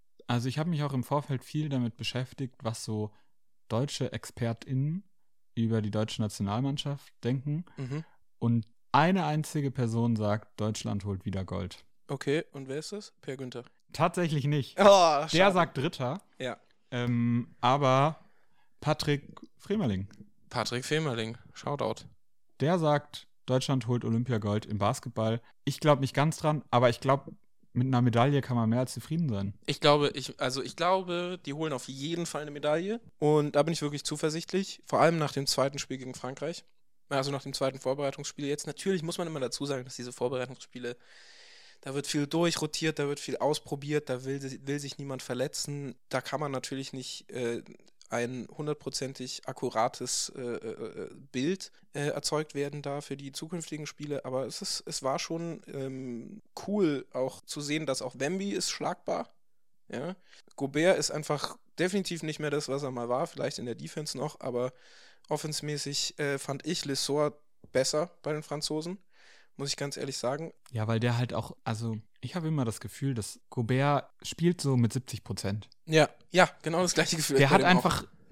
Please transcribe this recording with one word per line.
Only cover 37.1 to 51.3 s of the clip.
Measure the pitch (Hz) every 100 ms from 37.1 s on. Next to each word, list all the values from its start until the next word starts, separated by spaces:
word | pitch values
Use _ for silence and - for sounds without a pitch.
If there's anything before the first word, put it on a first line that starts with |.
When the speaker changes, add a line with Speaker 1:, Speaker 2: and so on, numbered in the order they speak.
| 139 135
Speaker 2:
nach | 139
dem | 139
zweiten | - 135 135
Vorbereitungsspiel. | 131 143 139 139 139 - 143
Jetzt | 147 151
natürlich | - 196 185
muss | 160 170
man | 170
immer | 156
dazu | 123 - 143
sagen, | 131
dass | 123 -
diese | 123
Vorbereitungsspiele, | - 123 127 127 127 - 127 120 - - - - - - - - -
da | 139
wird | 139 -
viel | 151 143
durchrotiert, | 165 170 - 151 - 156 151
da | 143
wird | 143
viel | - -
ausprobiert, | 135 151 - 143 139 147 147
da | 127
will, | 135 139 135 120 135
will | 143
sich | 143 -
niemand | 139 131
verletzen. | - 123 131 - - 143 139 - -
Da | 131
kann | - 139
man | 147
natürlich | 127 - 135 135
nicht, | 131 123 - -
äh, | 123 120 117 - - - - -
ein | 120 120 127 - -
hundertprozentig | 151 147 139 - 131 135 127 - -
akkurates, | - 123 110 120 - 123 - - -
äh, |
äh, | 120 117 113 - 110 - -
äh, | - -